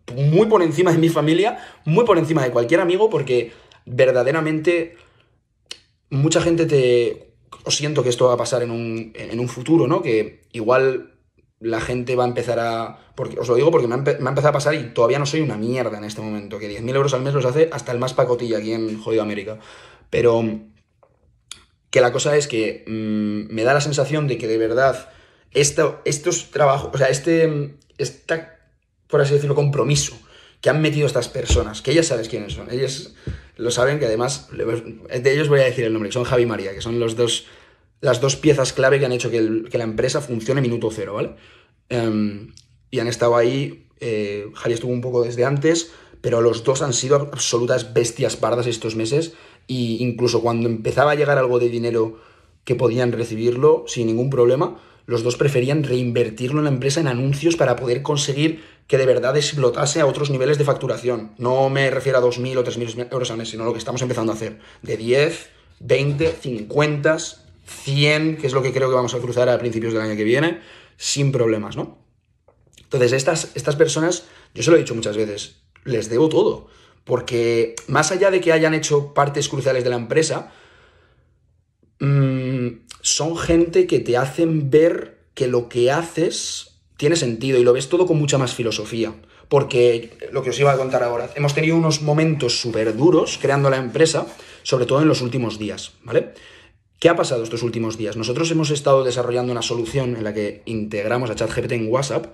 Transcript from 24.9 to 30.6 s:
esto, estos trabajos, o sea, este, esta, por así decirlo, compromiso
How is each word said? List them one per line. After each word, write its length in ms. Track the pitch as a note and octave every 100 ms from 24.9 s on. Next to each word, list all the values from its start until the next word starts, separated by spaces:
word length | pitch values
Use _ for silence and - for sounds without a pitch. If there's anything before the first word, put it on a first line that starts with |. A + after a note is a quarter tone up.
| - - - _ _ _
esto, 480 | C#3 C#3+ - D3 -
estos 460 | - C#3+ F3 E3+ -
trabajos, 400 | C#3 D3 C#3 -
o 60 | C3+
sea, 100 | C3
este, 680 | C#3 - E3 D#3+ D3 C#3+ - _ -
esta, 600 | C#3 - - E3 - _ _ _ _ _ _
por 140 | D3
así 140 | C#3
decirlo, 200 | C#3+ C#3+
compromiso 640 | C#3+ C#3+ C#3+ C#3 D3 - - - - - _